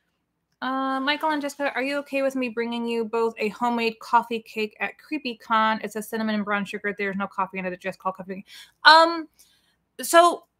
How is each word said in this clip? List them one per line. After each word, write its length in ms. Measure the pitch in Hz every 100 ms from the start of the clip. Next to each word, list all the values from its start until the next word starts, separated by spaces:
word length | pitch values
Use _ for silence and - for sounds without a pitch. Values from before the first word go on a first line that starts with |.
| _ _ _ _ _ _
Uh, 380 | 254 262 269 269
Michael 300 | 262 294 311
and 100 | 302
Jessica, 300 | 277 - 285 240
are 80 |
you 140 | 262 285
okay 260 | 285 277
with 120 | 269 262
me 140 | 254
bringing 380 | 226 233 233 233
you 180 | 233 220
both 300 | 233 226 220
a 120 | 214
homemade 500 | 190 240 240 226 220
coffee 400 | - 240 220 226
cake 360 | - - 214 -
at 140 | 202 -
CreepyCon? 840 | - 302 254 226 - 226 220 220
It's 120 | 214 214
a 60 |
cinnamon 320 | 208 226 220 214
and 100 | 202
brown 200 | 208 196
sugar. 300 | 202 202 202
There's 180 | 202 190
no 120 | 196
coffee 320 | - 185 190
in 60 | 185
it. 80 |
It's 100 | 180
just 160 | 190 180
called 160 | 190 -
coffee. 300 | 180 190 - - - _
Um, 440 | 277 320 330 339 311 _ _ _ _ _ _ -
so 440 | 254 339 349 - -